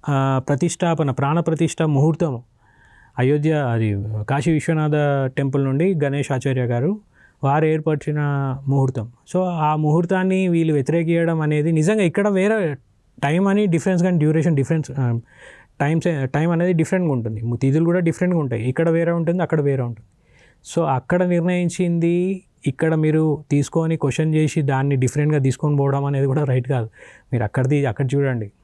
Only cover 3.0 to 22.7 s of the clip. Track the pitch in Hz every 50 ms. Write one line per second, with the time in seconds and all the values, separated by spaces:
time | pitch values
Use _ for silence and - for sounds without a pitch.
3 | - - _ - 127 131 147 151 147 156 160 151 143 123 117 113 110 107 104 101
4 | 101 107 107 107 107 - 139 143 143 170 160 151 - - 165 156 156 151 147 151
5 | 147 147 143 139 135 131 131 - 139 139 131 143 139 135 131 139 165 190 196 160
6 | 147 139 135 143 139 - 139 131 - 143 131 131 127 117 123 120 127 165 202 214
7 | - _ _ _ - - _ _ - 139 139 151 156 156 156 156 156 165 156 147
8 | - - 147 151 147 143 143 139 139 135 127 135 135 135 135 139 135 127 - -
9 | 107 120 - _ _ - - 180 185 180 175 165 156 151 156 156 156 151 151 165
10 | 170 170 190 185 185 190 185 185 190 185 175 165 165 160 156 147 127 131 156 170
11 | 170 160 170 165 170 165 165 160 156 151 151 151 147 165 165 156 156 170 220 220
12 | 202 170 - 202 202 208 202 190 185 208 220 220 190 160 143 131 _ _ _ _
13 | _ _ _ - - 143 151 175 196 196 196 208 214 202 165 165 - 190 185 175
14 | 170 185 180 165 147 151 156 160 151 170 160 139 135 - 170 160 151 - 131 143
15 | 131 120 117 117 - _ - - - - - - - _ _ _ - 143 160 165
16 | - 180 165 143 135 131 - 143 156 170 170 165 170 180 185 160 160 - - 185
17 | 180 165 139 123 113 113 110 107 113 117 120 120 - 135 135 160 165 170 170 180
18 | 175 165 160 - 185 180 180 170 151 135 123 107 107 127 131 - 165 165 165 165
19 | 170 165 170 170 165 160 170 180 175 - - 156 143 143 139 131 127 120 117 -
20 | - _ _ _ _ _ _ _ - - _ _ _ - - - 165 151 139 127
21 | - _ 180 180 185 180 175 175 165 180 180 180 180 175 170 - 185 175 170 170
22 | 165 170 170 175 180 185 196 185 - _ _ _ _ 143